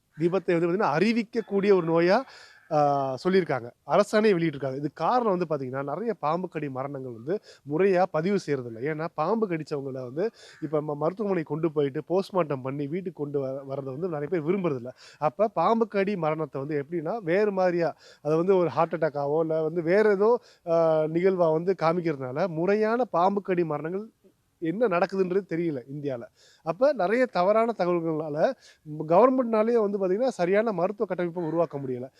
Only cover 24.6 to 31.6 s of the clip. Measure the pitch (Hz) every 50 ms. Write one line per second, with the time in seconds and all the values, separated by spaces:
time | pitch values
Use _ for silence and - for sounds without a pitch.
24.6 | 165 160 170 214 247 220 170 175 190 180 196 190 190 180 180 202 190 - 165 165
25.6 | 175 165 147 123 - - 139 151 143 143 131 117 117 - _ _ _ _ _ _
26.6 | - 156 165 185 254 294 294 226 180 180 214 254 262 226 - 180 180 196 214 220
27.6 | 226 240 214 - 185 175 175 175 165 165 160 151 160 156 147 151 180 254 262 -
28.6 | - - - _ - 151 151 151 160 156 165 185 233 262 254 262 254 233 226 214
29.6 | 214 226 240 233 214 202 202 202 196 185 185 214 254 262 - - 180 175 196 202
30.6 | 220 233 202 170 170 202 214 - 226 185 185 170 180 175 165 185 170 156 160 170